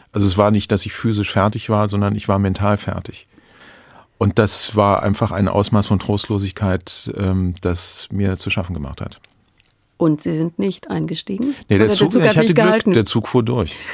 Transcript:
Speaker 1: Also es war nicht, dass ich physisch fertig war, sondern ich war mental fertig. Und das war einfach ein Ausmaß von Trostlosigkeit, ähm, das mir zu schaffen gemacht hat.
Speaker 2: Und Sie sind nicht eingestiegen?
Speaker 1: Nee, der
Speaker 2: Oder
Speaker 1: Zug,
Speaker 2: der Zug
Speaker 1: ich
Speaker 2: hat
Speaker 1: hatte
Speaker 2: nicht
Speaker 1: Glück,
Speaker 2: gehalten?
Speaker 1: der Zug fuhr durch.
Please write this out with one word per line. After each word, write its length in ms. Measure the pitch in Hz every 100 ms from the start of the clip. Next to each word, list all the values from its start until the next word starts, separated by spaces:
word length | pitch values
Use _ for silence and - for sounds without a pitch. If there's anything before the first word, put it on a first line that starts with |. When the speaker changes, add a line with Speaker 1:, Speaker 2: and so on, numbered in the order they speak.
| _
Speaker 1:
Also 140 | 107 101
es 100 | 92
war 140 | 104
nicht, 200 | 104 -
dass 140 | 104 -
ich 80 |
physisch 380 | - 117 104 98
fertig 380 | - 101 110 -
war, 200 | 104 104
sondern 260 | 101 101 104
ich 120 | -
war 100 | 98
mental 380 | 98 92 101 104
fertig. 500 | - 90 - - _ _ _ _ - - - - _ -
Und 220 | 101 -
das 360 | - - - 107
war 260 | 101 98
einfach 280 | 101 101 110
ein 180 | 90 95
Ausmaß 380 | 101 98 107 -
von 120 | 98
Trostlosigkeit, 1120 | - 104 - 104 98 - 101 92 - - - -
ähm, 380 | 95 95 90 87
das 460 | 87 85 - - -
mir 260 | 101 98 95
zu 120 | 98
schaffen 240 | - 90
gemacht 280 | 82 69 -
hat. 180 | - - _ _ _ _ _ _ _ -
Speaker 2:
Und 240 | 165 151
Sie 140 | 175 156
sind 220 | 165 -
nicht 300 | 196 175 -
eingestiegen? 680 | 175 156 165 - 196 262 277 -
Speaker 1:
Nee, 100 | 196
der 100 | 220
Speaker 2:
Oder 80 | -
Speaker 1:
Zug, 160 | 208
Speaker 2:
der 0 |
Zug 100 | 208
Speaker 1:
ich 60 | 165
Speaker 2:
hat 60 | 214
Speaker 1:
hatte 100 | 220
Speaker 2:
nicht 100 | 160
Speaker 1:
Glück, 100 | -
Speaker 2:
gehalten? 280 | 220 220
Speaker 1:
der 120 | 143 104
Zug 220 | 117 -
fuhr 160 | 127
durch. 320 | 117 123 82 - -